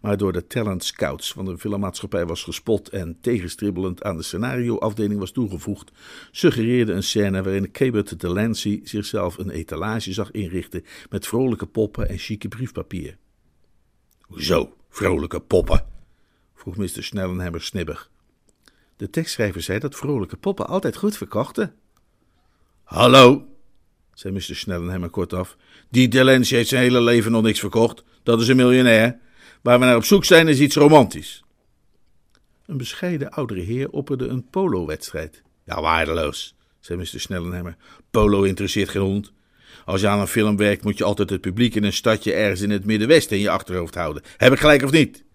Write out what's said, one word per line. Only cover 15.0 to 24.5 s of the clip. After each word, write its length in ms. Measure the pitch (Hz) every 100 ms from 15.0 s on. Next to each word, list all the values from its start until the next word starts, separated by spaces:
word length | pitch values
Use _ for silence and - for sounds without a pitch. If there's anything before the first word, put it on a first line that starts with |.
| 98 85 73 -
poppen?" 460 | _ 92 - - - - - _ _ _ _
vroeg 220 | _ - 92
mister 280 | 95 -
Schnellenhammer 580 | - 104 92 90 87 82
snibbig. 480 | - 98 85 - - _ _ _ _ _ _ _ _ _
De 140 | 101
tekstschrijver 520 | - 160 - 107 90
zei 160 | 98 98
dat 180 | 143 -
vrolijke 400 | 139 139 92 -
poppen 300 | 196 196 -
altijd 300 | 185 202 -
goed 200 | 208 208
verkochten. 580 | 95 104 123 - 202 _ _ _ _ _ _ _ _ _ _ _
"Hallo," 640 | _ - 123 135 123 143 - - - _ _ _ _
zei 220 | - 98
mister 220 | 95 -